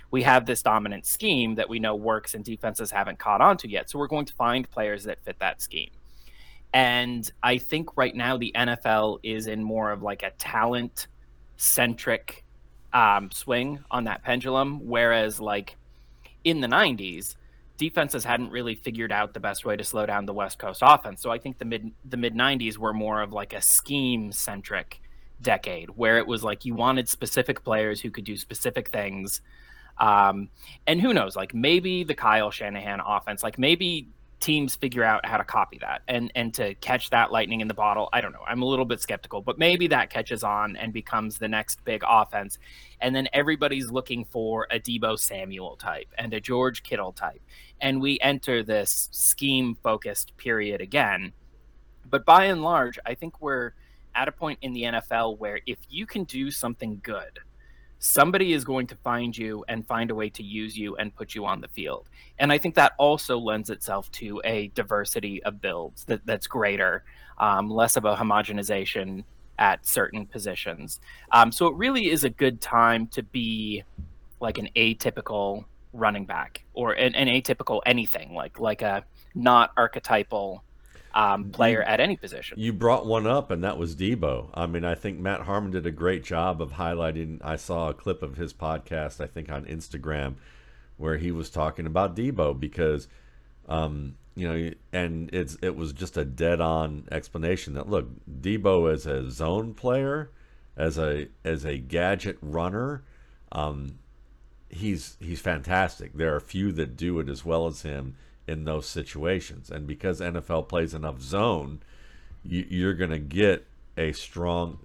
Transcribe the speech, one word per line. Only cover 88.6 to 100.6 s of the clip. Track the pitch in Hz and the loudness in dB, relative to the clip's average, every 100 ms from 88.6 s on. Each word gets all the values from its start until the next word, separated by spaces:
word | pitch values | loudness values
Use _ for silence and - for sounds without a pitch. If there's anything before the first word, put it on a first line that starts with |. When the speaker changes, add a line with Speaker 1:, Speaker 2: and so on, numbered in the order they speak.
| 80 78 - 80 76 - | -4 -4 -4 -6 -6 -6
Speaker 2:
I | 71 | -10
think | - 76 | -10 -10
on | 73 71 | -8 -8
Instagram, | 80 - 78 71 76 69 67 - - - - - - | -10 -10 -10 -6 -4 -4 -6 -14 -20 -20 -20 -20 -8
where | 78 76 | -4 -2
he | 85 | -2
was | 82 78 | -4 -4
talking | 85 78 73 80 | -2 -2 -2 -4
about | 85 98 87 | 0 0 0
Deebo | 123 110 76 67 | -2 0 0 0
because, | 73 - 78 76 - - - - - - - | -4 0 0 0 -4 -18 -20 -20 -20 -20 -6
um, | 80 78 73 69 65 - | -2 -2 -4 -10 -12 -16
you | - 87 | -6 -4
know, | 80 82 - - | -2 -4 -6 -8
and | 92 87 82 80 | -4 -2 -4 -4
it's, | 92 73 80 | -4 -4 -4
it | 92 73 | -4 -4
was | 80 | -6
just | 69 90 - | -6 -6 -4
a | |
dead-on | 71 65 82 85 80 80 78 73 - | -4 0 2 2 2 0 -2 -6 -8
explanation | 76 - 82 82 90 - | -8 -8 -4 -2 -2 -4
that, | 69 71 | -8 -2
look, | 101 60 - - | -2 -2 -10 -14
Deebo | 67 90 107 98 92 82 | -8 -2 0 4 4 4
as | 78 78 | 2 -2
a | 69 65 | -4 -4
zone | 64 80 95 113 | -4 -2 -2 -4
player, | 107 127 127 135 147 147 - - - | -6 0 0 0 -4 -6 -14 -20 -20